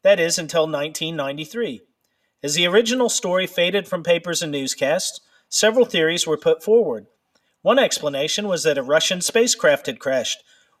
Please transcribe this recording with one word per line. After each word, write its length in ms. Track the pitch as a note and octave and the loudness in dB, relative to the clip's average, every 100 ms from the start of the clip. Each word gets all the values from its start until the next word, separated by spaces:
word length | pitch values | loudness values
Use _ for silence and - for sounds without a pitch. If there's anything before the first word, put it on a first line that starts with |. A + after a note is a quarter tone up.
that 160 | F#3+ G3 | 4 4
is, 180 | E3 E3+ | 2 -2
until 300 | D#3+ E3+ D#3 | -2 0 0
nineteen 480 | D3 D3+ D3+ D#3+ E3 | -2 -6 -6 -6 -4
ninety-three. 640 | C#3 C#3+ D3+ A#3 A3+ A#3 _ _ _ _ _ _ | -6 -6 -10 -6 -6 -8 _ _ _ _ _ _
As 120 | C#3+ D#3 | -4 -2
the 120 | F3 | 2
original 420 | G3 A#3 B3+ A#3+ | 2 2 0 0
story 380 | - F#3 F#3 F#3 | -2 -2 -2 -2
faded 400 | - F3 G3 F#3 | -2 0 -2 -4
from 160 | F3+ | -6
papers 380 | E3+ E3+ E3+ D#3+ | 0 0 0 -6
and 100 | E3 | -4
newscasts, 720 | C#3+ C3 - C#3 E3+ - - _ _ _ | -6 -6 -4 -2 -2 -4 -10 _ _ _
several 380 | - G#3+ A#3 A#3+ | 0 2 4 2
theories 420 | F3 D#3+ E3+ - | 2 0 0 -2
were 100 | D3+ | 0
put 240 | E3 D#3+ | 0 0
forward. 460 | - A3+ F#3 A2 - _ _ _ _ _ | 4 4 4 -4 -10 _ _ _ _ _
One 180 | F3+ B3+ | 2 4
explanation 680 | G#3+ - D3+ C#3 D3+ - G#3 | 2 0 -4 -4 -2 -2 -2
was 140 | E3+ | 0
that 140 | D#3 C#3 | 0 0
a 60 | |
Russian 380 | B2+ D#3 - F3+ | 2 2 2 -2
spacecraft 640 | - A3+ A#3+ - D#3 C#3+ - | 0 2 2 2 2 2 -2
had 140 | A#2+ | -6
crashed, 440 | - C3 A2 - _ _ _ _ | -2 -2 -2 -8 _ _ _ _